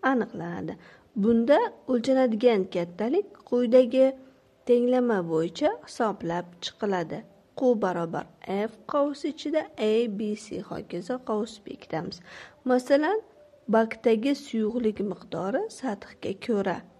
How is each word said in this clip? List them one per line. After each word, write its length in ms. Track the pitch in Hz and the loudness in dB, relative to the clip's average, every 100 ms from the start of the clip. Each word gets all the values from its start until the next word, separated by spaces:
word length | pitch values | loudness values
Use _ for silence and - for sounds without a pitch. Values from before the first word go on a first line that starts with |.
| 262 | 2
aniqlanadi. 600 | 269 202 - 170 175 175 - - - _ - | 0 -2 -6 -8 -8 -8 -10 -16 -20 _ 0
Bunda 360 | 202 233 233 302 466 - - | 2 4 6 4 4 -4 -2
o'lchanadigan 680 | 247 247 262 262 220 247 214 190 | -2 2 4 4 4 4 4 0
kattalik 520 | 185 175 175 214 339 403 - - | -4 -6 -4 -2 0 -2 -10 -4
quyidagi 580 | 240 247 254 254 262 262 269 - _ _ _ - | 0 4 6 6 4 4 2 -16 _ _ _ 2
tenglama 520 | 240 240 254 247 208 170 | 4 4 2 2 0 0
bo'yicha 380 | 160 165 165 302 453 - | 0 0 0 -2 -2 -10
hisoblab 600 | - 226 190 165 170 175 - | -4 -2 -2 -4 -4 -6 -12
chiqiladi. 540 | - - 214 185 160 151 - - _ - | -14 -6 -2 -2 -4 -8 -12 -20 _ 0
Q 20 | 262 233 | 2 2
barobar 440 | 202 175 170 165 - _ - 190 220 | 2 -2 -4 -6 -8 _ -6 -4 -4
F 40 | - - | -8 -4
qovus 300 | 294 285 285 311 | 0 0 -2 -8
ichida 320 | 277 302 311 311 - 214 | -6 -2 -2 -2 -4 0
A, 20 | 220 240 202 | 2 0 -2
B, 20 | 214 208 | -4 -6
C, 20 | - - 208 | -8 -10 -8
hokazo 460 | - - 214 214 254 254 | -10 -8 -10 -6 -8 -4
qovus 260 | 214 220 - - | -4 -4 -10 -16
bekitamiz. 500 | - - 160 170 - - - - _ 254 | -16 -8 -6 -6 -12 -18 -20 -20 _ 2
Masalan, 480 | 254 254 285 311 440 - - - - - | 2 4 2 4 0 -4 -20 -20 -20 0
bakdagi 580 | 214 226 226 240 226 262 277 - | 2 2 0 2 2 2 -2 -4
suyuqlik 520 | 226 214 240 220 208 202 | -2 -2 0 -2 -2 -6
miqdori 520 | 180 - 160 185 262 440 - | -6 -8 -6 -2 -2 -4 -6
sathga 540 | 262 202 - - - 196 - | -8 -8 -12 -12 -10 -8 -2
ko'ra. 320 | 208 196 175 - - | 0 0 -4 -10 -20